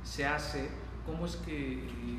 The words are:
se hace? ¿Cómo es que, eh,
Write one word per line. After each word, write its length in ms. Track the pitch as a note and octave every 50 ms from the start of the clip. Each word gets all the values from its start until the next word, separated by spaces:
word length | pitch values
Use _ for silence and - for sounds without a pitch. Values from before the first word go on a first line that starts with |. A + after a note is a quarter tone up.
| -
se 240 | - - - C#3+
hace? 440 | C#3+ D3+ D3+ D3 - - C#3 C3+ D3+ - - - - - - -
¿Cómo 200 | D#3+ D#3+ E3+ E3+
es 100 | E3+ E3
que, 380 | - - D#3 D3+ C#3+ C#3 C3 B2+
eh, 140 | B2 B2 B2 - A#2+ A#2+ A#2+ A#2+